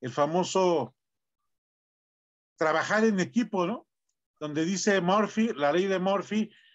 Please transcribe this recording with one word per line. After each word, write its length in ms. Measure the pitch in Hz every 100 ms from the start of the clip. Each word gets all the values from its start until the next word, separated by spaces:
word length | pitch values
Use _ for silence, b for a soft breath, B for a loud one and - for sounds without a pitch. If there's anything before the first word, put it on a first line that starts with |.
el 100 | 127
famoso 840 | 147 143 180 175 190 180 165 120 _ _ _ _ _ _ _ _ _ _ _ _ _ _ _ _ -
trabajar 480 | 156 160 139 208
en 140 | 226 190
equipo, 480 | 147 240 240 185 175
¿no? 220 | 240 - _ _ _ _ -
Donde 260 | 151 147
dice 360 | 165 190 214 196
Murphy, 520 | 180 208 202 220 226
la 180 | 143 143
ley 140 | 170 196
de 120 | 190
Murphy, 520 | 185 196 - 208 214 b b